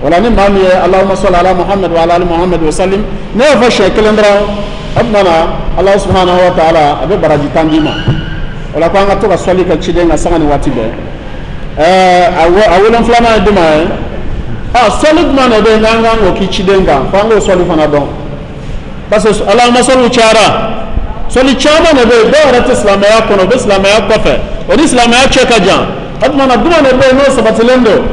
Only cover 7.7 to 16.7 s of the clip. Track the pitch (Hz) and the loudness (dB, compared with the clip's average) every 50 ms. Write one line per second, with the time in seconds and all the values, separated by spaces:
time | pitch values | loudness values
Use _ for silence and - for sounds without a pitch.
7.7 | 302 320 302 - - 311 - - - - - - - - - - - - - - | 2 0 0 -2 -4 -4 -2 -2 -2 -2 -4 -6 -6 -6 -6 -8 -8 -10 -10 -8
8.7 | - 151 160 170 180 196 196 202 190 196 - 208 185 160 - - 180 180 180 175 | -6 -2 -2 0 0 0 0 0 0 0 0 -2 -2 -2 0 -2 0 0 0 0
9.7 | 170 147 - - 170 175 175 170 175 - - 180 170 165 156 143 147 139 - 147 | -2 -2 -2 -2 -2 0 0 0 0 0 0 -2 0 0 0 0 0 0 -2 -2
10.7 | 131 120 113 113 - - - - - - - - - - - - - - - - | -2 -2 -4 -6 -8 -10 -12 -12 -12 -12 -12 -12 -12 -12 -12 -10 -10 -10 -10 -10
11.7 | - - 151 170 185 190 185 185 180 180 180 165 - - - 175 175 196 214 202 | -4 -2 0 2 2 4 4 4 4 4 2 2 2 2 2 2 4 4 2 4
12.7 | 165 180 202 226 226 233 226 226 233 233 233 233 220 214 190 208 208 196 170 160 | 4 4 2 2 2 2 2 2 2 2 2 2 2 2 2 2 2 2 2 2
13.7 | 151 151 165 190 - - - - - - - - - - - - - - - - | 2 0 0 -2 -4 -6 -8 -8 -8 -8 -6 -6 -6 -6 -6 -6 -6 -6 -6 -2
14.7 | - 240 247 208 202 - - 302 311 330 339 277 - 269 254 247 226 214 202 226 | 0 2 2 2 0 0 0 2 2 2 2 2 0 0 2 2 2 2 2 2
15.7 | 220 220 220 220 226 226 226 226 226 226 202 180 170 - 196 185 - - 190 180 | 2 2 2 0 0 0 0 0 0 2 0 0 0 -2 -4 -4 -4 -4 -2 0